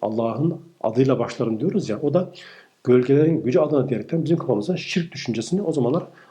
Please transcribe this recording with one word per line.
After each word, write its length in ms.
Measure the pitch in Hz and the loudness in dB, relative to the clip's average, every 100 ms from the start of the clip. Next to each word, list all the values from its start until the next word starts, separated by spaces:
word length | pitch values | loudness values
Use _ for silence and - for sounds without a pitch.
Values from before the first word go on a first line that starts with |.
Allah'ın 580 | 104 110 113 113 165 - - _ | -4 -2 -2 0 -2 -2 -10 _
adıyla 380 | 110 117 135 120 | -4 2 2 2
başlarım 420 | 113 - 117 110 | -2 -4 -4 -2
diyoruz 280 | 170 208 131 | -2 -2 -4
ya, 120 | 101 | -4
o 140 | 143 | 0
da 180 | 175 180 - - - - _ | 0 -2 -10 -20 -20 -20 _
gölgelerin 580 | - 123 127 139 160 156 | 4 4 6 4 4 2
gücü 160 | 123 165 | 2 2
adına 300 | 147 147 123 | 2 2 0
diyerekten 360 | 110 - 170 | -2 -4 -2
bizim 140 | 143 170 | 0 0
kafamıza 380 | - 104 104 180 | 0 -2 -2 -4
şirk 360 | - 185 165 | -2 -4 -4
düşüncesini 500 | 131 - 113 110 190 | -6 -6 -4 -2 -2
o 100 | 165 | -2
zamanlar 320 | 147 120 151 - - - | 0 0 0 -4 -16 -12